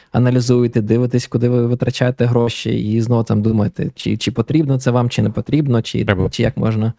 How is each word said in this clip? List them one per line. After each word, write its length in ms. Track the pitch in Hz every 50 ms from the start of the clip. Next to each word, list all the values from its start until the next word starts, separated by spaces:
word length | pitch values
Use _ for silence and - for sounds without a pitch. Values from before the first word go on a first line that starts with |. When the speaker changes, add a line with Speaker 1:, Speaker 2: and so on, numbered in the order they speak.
| _ _ _
Speaker 1:
аналізуєте, 680 | 120 123 123 123 127 120 117 123 123 123 117 120 120
дивитесь, 460 | 107 104 110 117 123 123 120 123 120
куди 220 | - - 117 120 120
ви 180 | 123 123 120
витрачаєте 580 | 120 123 120 - - 123 - 131 123 127 - 123
гроші, 680 | 117 120 120 120 117 113 - - 113 113 113 - 104 107
і 80 | 117
знову 240 | 113 107 120 113 113
там 180 | - 110 110 107
думаєте, 480 | 113 113 110 104 98 - - - - -
чи, 220 | - - 113 107
чи 140 | 110 - -
потрібно 480 | 117 - 113 - 131 156 160 139 135 131
це 120 | 131 127
вам, 200 | 120 123 120 120
чи 120 | - - 113
не 80 | 110
потрібно, 520 | 110 - 110 - - 151 156 139 123 113 110
чи, 220 | - - - 110
Speaker 2:
Треба 260 | 107 104 92 92 92
Speaker 1:
чи 120 | - - 120
як 140 | 113 -
можна. 360 | - 120 113 110 110 107 113 113